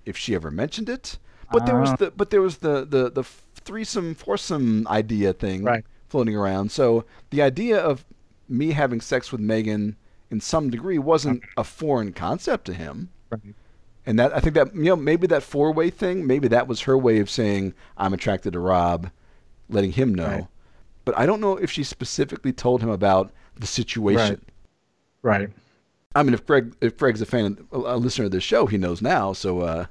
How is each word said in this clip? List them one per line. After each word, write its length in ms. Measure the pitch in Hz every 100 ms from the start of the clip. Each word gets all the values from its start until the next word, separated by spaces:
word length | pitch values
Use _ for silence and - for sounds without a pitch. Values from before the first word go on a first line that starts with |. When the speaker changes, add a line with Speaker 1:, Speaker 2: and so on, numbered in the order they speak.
| -
Speaker 1:
if 120 | 90
she 160 | -
ever 160 | 92 78
mentioned 400 | 78 147 - 220
it. 300 | 262 - - - - -
But 140 | 233 240
there 120 | 247
was 120 | -
Speaker 2:
Ah. 40 | -
Speaker 1:
the, 140 | 196
but 180 | - 202
there 100 | 202
was 160 | 190 160
the, 280 | 160 143 143
the, 260 | 139 123
the 120 | 135
threesome, 920 | 123 - - - - 208 220 214 165 160
foursome 720 | - 202 - 156 123 107 113
idea 460 | 107 107 110 98
thing 300 | 92 101 95
Speaker 2:
Right. 200 | 107 117 - - -
Speaker 1:
floating 280 | 135 113 104
around. 360 | 98 95 104
So 340 | - 127 113 - - -
the 120 | 143
idea 360 | 139 131 233 208
of 240 | 160 135 - - _ _ -
me 220 | 123 156
having 280 | 151 139 117
sex 300 | - 127 -
with 100 | 123
Megan 540 | 107 110 107 107 104 - _ _ -
in 80 | 110
some 280 | - 165 143
degree 260 | 117 185 170
wasn't 400 | 139 160 139 123
Speaker 2:
Okay. 40 | - -
Speaker 1:
a 60 |
foreign 500 | - - 156 131 104
concept 520 | - 90 156 - 247 -
to 80 |
him. 360 | 90 78 69 180 - -
Speaker 2:
Right. 240 | 110 101 - - - - - -
Speaker 1:
And 120 | 113
that, 180 | 127 147
I 40 |
think 160 | 160 156
that, 180 | 131 156
you 100 | 160
know, 100 | 175
maybe 320 | 143 165 180
that 160 | 156
four-way 460 | - 143 151 156 170
thing, 340 | - 190 185 143
maybe 220 | 139 131
that 200 | 117 127
was 140 | 113
her 160 | - 131
way 220 | 123 110
of 100 | 101
saying, 440 | - 107 101 98 - - -
"I'm 160 | 98
attracted 400 | 95 - 95 104
to 60 | 87
Rob," 500 | 92 90 87 85 92 - _ - _ - -
letting 220 | 104 98
him 240 | 110 131 92
know. 100 | 80
Speaker 2:
Right. 200 | 78 - - _ - - - -
Speaker 1:
But 120 | -
I 80 | 143
don't 140 | 214
know 160 | 202 190
if 120 | 170
she 140 | -
specifically 680 | 139 - 117 - 147 135 135
told 280 | 127 123 123
him 80 | 113
about 420 | 98 98 95 95 - - -
the 120 | 107
situation. 720 | - 110 117 104 113 107 101 - - - _ _ _ _ _
Speaker 2:
Right. 180 | 120 101
Right. 80 | 101 - _ _ _ _ - 143
Speaker 1:
I 80 |
mean, 100 | 143
if 120 | 117 -
Greg, 260 | 139 117 -
if 160 | 117 -
Greg's 240 | 139 110
a 40 | 110
fan, 320 | 123 104 101 -
a, 60 | 135
a 200 | 120 123
listener 280 | 123 127 104
of 60 |
this 120 | 90
show, 220 | - - 117
he 120 | 104
knows 240 | 90 87
now. 300 | 117 170 98
So, 260 | 92 98 90
uh, 260 | 87 82 87